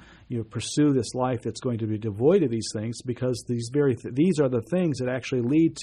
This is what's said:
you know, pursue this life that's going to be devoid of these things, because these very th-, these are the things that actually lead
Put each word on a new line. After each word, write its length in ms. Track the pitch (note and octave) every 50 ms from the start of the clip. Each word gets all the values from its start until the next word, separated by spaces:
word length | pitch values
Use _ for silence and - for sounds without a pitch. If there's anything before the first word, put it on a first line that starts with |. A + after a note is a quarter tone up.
| - - - - - -
you 100 | B2+ A#2
know, 40 | A2
pursue 480 | - - A#2+ A2 - - D#3 D3 D3
this 220 | C#3 C3 A2+ - -
life 300 | B2 B2+ B2+ B2+ A#2 -
that's 160 | A#2+ G#2+ -
going 180 | - C3 A#2+ G#2+
to 80 | A2+
be 140 | G#2+ A2 G#2
devoid 420 | A2 A2+ G2+ G#2 A#2+ D3 F#3 G#3
of 80 | D#3+ A#2+
these 200 | A#2 A2+ G2 - -
things, 300 | A2 G#2+ A#2+ A2+ - -
because 420 | B2 A#2+ - B2+ B2+ B2 A2 - -
these 220 | A#2+ A#2 A#2 A#2
very 240 | B2+ D3 D3 C#3 A#2+
th-, 200 | - - - B2
these 240 | C3 D#3 F#3+ F3 D3
are 100 | D3 C3
the 140 | B2+ A#2+ A2
things 340 | - F3 F3+ F3+ E3 C#3 A2+
that 100 | B2+ B2
actually 340 | B2+ C3 B2 - - B2+
lead 360 | A#2+ A#2+ C#3+ D#3 E3 D#3+ - -